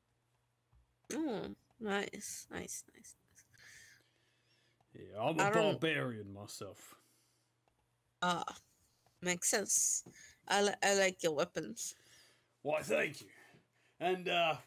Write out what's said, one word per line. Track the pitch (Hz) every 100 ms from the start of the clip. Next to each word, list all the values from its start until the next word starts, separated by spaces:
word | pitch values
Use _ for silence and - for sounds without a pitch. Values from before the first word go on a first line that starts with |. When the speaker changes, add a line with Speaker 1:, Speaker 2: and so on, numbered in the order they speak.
| _ _ _ _ _ _ _ _ _ _ -
Speaker 1:
Oh, | 277 311 196 - - _ -
nice, | 214 196 - - - - -
nice, | - - - -
nice, | - - -
nice. | _ _ _ _ - - - - _ _ _ _ _ _ _ _ _
Speaker 2:
Yeah, | - 95 101
I'm | 135 160
a |
Speaker 1:
I | 202
don't | 220 208 160
Speaker 2:
barbarian | 160 147 131 110 98
myself. | 98 104 - 101 87 - - _ _ _ _ _ _ _ _ _ _ _ -
Speaker 1:
Ah, | 180 175 - - _ _ _ _ _ -
makes | 175 180 -
sense. | 220 - - - - - - - - -
I | 202
li-, | 202 -
I | 190 196
like | 190 185
your | 165
weapons. | 143 175 170 160 226 - - - - - _ _ _
Speaker 2:
Why, | 139 151
thank | 143 202 180 143
you. | - - - - _ _ _ -
And, | 175 180 175
uh, | 175 165 147